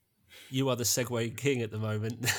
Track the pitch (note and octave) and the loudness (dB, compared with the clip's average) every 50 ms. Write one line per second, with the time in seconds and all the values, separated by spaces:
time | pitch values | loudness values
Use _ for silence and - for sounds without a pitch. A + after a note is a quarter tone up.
0 | _ _ _ _ _ _ - - - - C3 C3 C3+ C3+ B2 A#2 A#2 - - C3+ | _ _ _ _ _ _ -20 -20 -14 -6 -2 0 2 2 2 2 2 2 2 2
1 | B2 A2+ B2 A#2 A#2 A#2 A2 - C3+ C#3+ C#3 B2 A2+ G#2+ - G#2+ A2 A2 G#2+ G#2+ | 0 0 0 0 0 0 -2 0 2 2 2 2 0 -2 -2 -2 -2 0 0 0
2 | G#2+ A2+ A#2+ A2 A#2 A#2 - | -2 -2 -4 -2 0 0 0